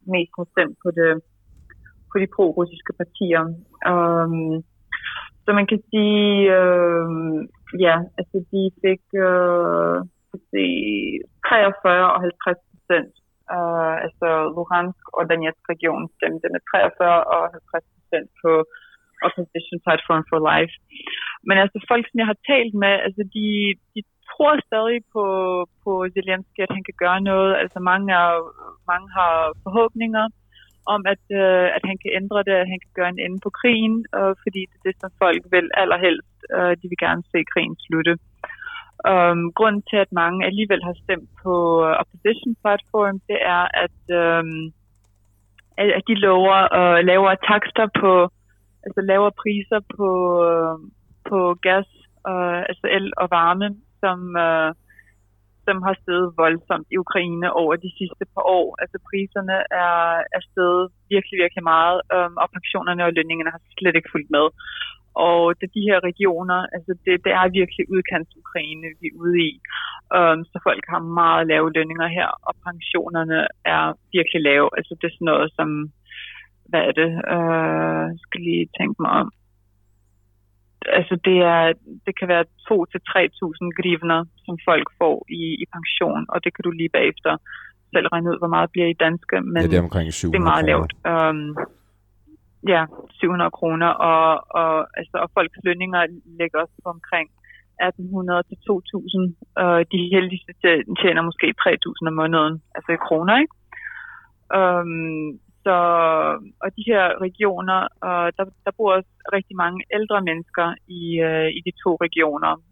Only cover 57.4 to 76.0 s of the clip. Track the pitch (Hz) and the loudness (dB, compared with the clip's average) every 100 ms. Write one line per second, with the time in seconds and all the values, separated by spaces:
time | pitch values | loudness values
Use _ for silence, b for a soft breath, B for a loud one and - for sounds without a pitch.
57.4 | 175 160 160 170 185 - 180 - 196 - | -2 0 0 -2 -6 -10 -10 -8 -10 -4
58.4 | - 185 180 - 185 185 - 196 196 202 | 0 2 0 -4 -10 -10 -8 -6 -4 -6
59.4 | 190 190 - 180 175 170 170 165 - 185 | -4 -4 -2 0 2 2 0 -2 -4 -6
60.4 | - - 180 180 185 _ _ 196 - 190 | -6 0 2 2 0 _ _ -2 0 -2
61.4 | 175 - 170 165 170 180 - 185 175 175 | -2 0 2 4 4 0 0 0 0 -2
62.4 | 180 180 - 190 175 175 175 165 160 165 | -4 -4 -8 -6 -4 0 0 0 -4 -4
63.4 | 160 165 _ - 185 165 - 160 147 147 | -6 -8 _ -2 0 0 -2 -8 0 2
64.4 | 156 - B B B B _ - 170 170 | 2 -2 B B B B _ 0 2 4
65.4 | 170 175 185 214 208 185 180 180 196 170 | 2 0 -6 -4 0 2 0 0 0 0
66.4 | 185 180 180 180 170 180 - 180 190 185 | -2 -2 -4 -10 -8 -4 0 0 2 2
67.4 | 185 185 180 - - 190 - 175 165 _ | 2 2 -2 -2 -2 -2 -2 -6 -6 _
68.4 | - 175 151 156 160 156 170 165 170 175 | -10 -10 -8 -12 -16 -12 -14 -4 0 2
69.4 | 160 135 - B B B _ 180 170 160 | 0 -4 -14 B B B _ 4 4 2
70.4 | 165 175 190 190 - 170 165 170 170 165 | -2 -4 -2 -2 -4 -6 -2 2 4 4
71.4 | 165 156 160 160 160 165 165 175 - - | 2 2 2 0 -4 -4 -4 -2 -4 -4
72.4 | - - 180 170 - 175 165 170 160 160 | -8 -8 -12 -12 -6 -4 -2 -4 -2 0
73.4 | 156 - 165 160 156 - _ 180 165 165 | -2 -4 -2 0 -2 -6 _ -2 0 0
74.4 | 147 143 143 - - 170 170 - 160 147 | 2 4 2 0 -8 -8 -8 -4 0 0
75.4 | 160 - 156 151 151 _ | 0 -2 -4 -4 -8 _